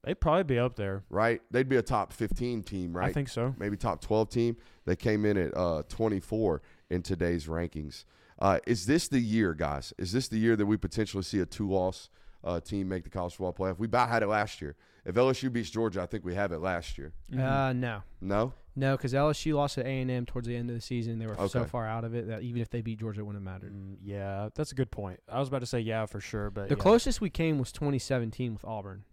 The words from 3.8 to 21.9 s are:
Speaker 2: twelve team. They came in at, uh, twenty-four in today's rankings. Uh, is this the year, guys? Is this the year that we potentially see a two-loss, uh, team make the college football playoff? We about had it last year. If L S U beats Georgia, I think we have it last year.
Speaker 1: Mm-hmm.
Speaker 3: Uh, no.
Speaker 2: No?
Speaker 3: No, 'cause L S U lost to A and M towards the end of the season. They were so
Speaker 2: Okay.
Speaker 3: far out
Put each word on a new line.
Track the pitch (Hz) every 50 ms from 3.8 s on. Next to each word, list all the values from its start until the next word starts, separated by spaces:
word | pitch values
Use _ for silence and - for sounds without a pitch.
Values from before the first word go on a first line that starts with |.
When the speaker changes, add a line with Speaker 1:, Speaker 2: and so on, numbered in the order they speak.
| - 117 87 78
Speaker 2:
twelve | - - 107 107 110 -
team. | - 120 117 117 117 - - - - - _
They | - 90
came | - - 120 107 104 107
in | 107 104
at, | 98 87 71 -
uh, | - 90 87 82 78 73 -
twenty-four | - - 113 110 107 95 - - - 110 113 98 80 - - - - - _ _
in | 90 90 82
today's | - 98 85 90 85 87 85 73
rankings. | 78 80 82 87 82 - 78 76 73 - - - _ _ _ _ _ - -
Uh, | - 98 95 78 -
is | - 120 101 87
this | 104 143 170 - -
the | - 131
year, | 120 107 107 113 107 92 80
guys? | 76 82 73 73 69 67 - - -
Is | - 90 98
this | 127 135 -
the | 113 110
year | 110 117 113
that | 104 104
we | 101 107
potentially | 107 - 92 - - 110 95 - 98 92
see | - - 101
a | 90
two-loss, | 82 - - 107 98 95 95 90 92 95 - - - _ - - - - - -
uh, | - 90 85
team | - - 107 101 95 92
make | 95 92 85
the | -
college | - 95 90 87 -
football | - 95 90 87
playoff? | - 95 95 92 85
We | 110
about | 113 110 123 123 113
had | 120 113 110
it | 101
last | 107 107 104 101 - - 78
year. | 73 71 _ _ _ _ _ _
If | - 87
L | 113 127 131
S | 131 127 131
U | 131
beats | 120 120 110 -
Georgia, | - 110 117 110 87 95
I | 90
think | - - 107 87
we | 90 87
have | 98 101 95 85
it | 78
last | 82 95 90 85 - - -
year. | - 69 78 - - - - -
Speaker 1:
Mm-hmm. | 127 131
Speaker 3:
Uh, | 131 135 139 135 131 127
no. | 123 123 120 113 101 - - - -
Speaker 2:
No? | 92 95 98 104 113 131 - - - - -
Speaker 3:
No, | 139 135 135 135
'cause | 131 - 131 120
L | 139 143 151
S | 151 - -
U | 156 151
lost | 143 143 143 -
to | - 123
A | 127 135 131
and | 131 127
M | 127 123 120
towards | - - 127 120
the | 117 120
end | 120 120 120
of | 120
the | 117
season. | - - 127 120 113 117 113 110
They | 113
were | 110 104 104 98 98
so | - 123
Speaker 2:
Okay. | 120 -
Speaker 3:
far | - 123 113
out | 110